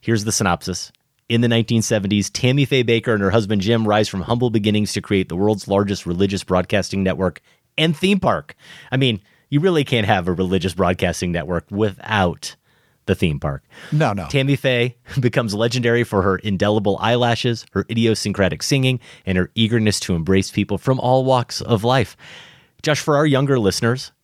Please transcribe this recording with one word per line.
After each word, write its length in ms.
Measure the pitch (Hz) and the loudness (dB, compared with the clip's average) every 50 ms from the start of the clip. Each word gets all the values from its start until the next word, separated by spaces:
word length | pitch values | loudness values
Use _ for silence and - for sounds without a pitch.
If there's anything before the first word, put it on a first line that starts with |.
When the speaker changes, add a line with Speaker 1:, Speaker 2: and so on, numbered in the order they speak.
Speaker 1:
Here's 240 | _ - 117 113 104 | _ 0 0 0 0
the 80 | 110 107 | -2 -2
synopsis. 600 | - 107 98 87 - - - 90 - - - _ _ _ _ _ _ _ _ | 0 0 0 0 0 -2 -8 -8 -8 -10 -14 _ _ _ _ _ _ _ _
In 120 | 117 117 | 0 2
the 80 | 120 120 | 2 2
nineteen 340 | 117 113 113 - 120 113 107 | 2 2 0 2 0 0 0
seventies, 480 | - 113 107 98 101 104 104 - - | 0 0 0 0 0 0 0 0 -2
Tammy 340 | _ - - 123 127 143 143 | _ -2 0 0 2 2 2
Faye 200 | 123 - 131 123 | 2 2 0 2
Bakker 280 | 110 117 117 110 - 113 | 2 0 0 2 0 0
and 100 | 104 98 | 2 2
her 80 | 98 | 2
husband 320 | 90 117 110 95 110 104 90 | 2 2 0 2 -2 -2 0
Jim 260 | 101 117 113 113 104 | 2 0 0 2 2
rise 200 | 104 107 110 - | 2 2 2 0
from 120 | - 95 | -2 -6
humble 300 | 87 - 117 120 123 123 | -4 -2 -2 0 0 0
beginnings 420 | 107 117 101 107 104 107 107 98 - | 0 0 0 2 0 0 0 -2 -4
to 80 | 107 | -6
create 280 | - - 104 98 92 - | -4 0 0 0 0 0
the 60 | 82 | -2
world's 300 | 87 98 104 110 98 - | -2 0 0 0 0 -2
largest 400 | - 98 98 104 98 101 87 - | 0 2 2 2 2 -2 -4 -4
religious 380 | 87 87 87 98 98 98 95 - | -6 -2 0 0 0 0 -2 -4
broadcasting 580 | - 92 90 90 - - 104 92 - - 98 98 | 0 0 0 0 0 -2 -2 -2 -2 -4 -2 0
network 380 | 95 90 - 95 90 80 - _ _ _ _ _ _ _ | -2 0 0 -2 -2 -2 -4 _ _ _ _ _ _ _
and 200 | - 156 165 165 | -2 0 0 0
theme 240 | - - 185 202 190 | 0 0 0 0 2
park. 340 | 185 156 104 78 71 _ - _ _ - - - - - - | 2 0 0 0 -4 _ -20 _ _ -20 -20 -20 -12 -4 -2
I 40 | |
mean, 240 | 131 139 131 113 95 _ _ _ _ _ _ | 0 2 2 0 -2 _ _ _ _ _ _
you 80 | - 143 | -2 0
really 240 | 151 190 180 156 147 | 2 2 2 2 0
can't 240 | - - 117 107 | 0 0 0 2
have 220 | 98 110 95 87 87 | 2 2 2 2 0
a 40 | 90 | 0
religious 420 | 82 95 90 92 95 80 95 82 | 0 0 0 0 0 0 -2 -2
broadcasting 580 | 90 95 87 92 - - 90 85 - - 90 85 | 0 0 0 0 0 0 -2 -2 -2 -4 -4 -4
network 340 | 85 76 76 90 85 - _ | -4 -4 -4 -6 -6 -6 _
without 840 | 101 98 107 104 95 - - - 110 104 95 87 80 73 - - - _ _ _ _ _ _ _ _ _ _ | -4 -2 -2 -2 -2 -6 -8 -4 0 2 2 0 0 -4 -12 -16 -16 _ _ _ _ _ _ _ _ _ _
the 100 | - 98 | -4 -2
theme 240 | - - 87 76 71 | 0 0 -2 -2 -2
park. 240 | - 76 71 67 _ _ - - - - | -4 -6 -8 -8 _ _ -20 -20 -12 -4
Speaker 2:
No, 220 | - 151 160 127 104 | -2 0 0 0 -2
no. 160 | 101 87 76 | -4 -6 -4
Speaker 1:
Tammy 260 | - 139 135 139 139 | -2 -2 0 0 -2
Faye 420 | 131 - 135 127 120 120 127 123 _ _ - | 0 0 0 0 0 0 -2 -4 _ _ -8
<laughs> 120 | - - | -6 0
becomes 340 | 123 123 - 147 123 113 95 | 0 0 0 0 -2 -2 -2
legendary 500 | 104 113 120 113 127 117 117 117 120 120 | 0 0 0 0 0 0 2 2 2 0
for 180 | - - 101 90 | 2 0 0 2
her 140 | 98 95 | 2 0
indelible 600 | 92 - 107 98 90 104 101 107 110 101 104 98 - | 0 -2 -4 -2 0 0 2 2 2 2 0 -2 0
eyelashes, 680 | - 110 120 123 120 120 120 110 - 123 117 110 - _ _ | 0 0 0 2 2 0 0 0 -2 -4 -4 -4 -8 _ _
her 120 | 95 101 _ | -4 -4 _
idiosyncratic 720 | 117 113 113 113 110 - - 104 98 - 98 90 85 78 - | -2 0 2 2 2 0 -2 -4 0 0 0 0 0 -2 -2
singing, 380 | - 143 139 131 131 127 123 - - - - _ | -2 0 2 2 0 -2 -2 -6 -14 -20 -14 _
and 120 | - 95 | -2 0
her 140 | 92 90 - _ | 0 0 -2 _
eagerness 420 | - 113 107 113 117 110 107 101 - | 0 0 2 2 2 2 2 0 0
to 140 | - - 92 | -2 -2 -2
embrace 380 | 85 80 76 95 95 98 - - | -2 0 2 2 2 2 0 -2
people 260 | - 101 - 101 95 | -2 -2 -2 -2 -4
from 220 | - - 131 131 | 0 -2 -2 0
all 240 | - 123 127 131 131 | 2 2 2 2 2
walks 360 | 131 131 123 117 _ - - | 2 2 0 0 _ -8 -10
of 220 | - - 120 104 101 | -2 0 0 0 2
life. 340 | 117 127 135 107 - - _ - - - - - - - - _ _ _ _ - | 2 2 2 0 -2 -6 _ -20 -20 -20 -20 -20 -20 -20 -20 _ _ _ _ -2
Josh, 180 | 151 151 139 | -2 -2 -2
for 160 | - - 151 | 0 0 2
our 100 | 143 151 | 2 2
younger 320 | 156 139 131 139 139 139 127 | 2 2 2 2 2 2 2
listeners 540 | 110 98 92 - - 117 120 131 - - _ _ | 2 2 0 2 0 0 0 -2 -6 -14 _ _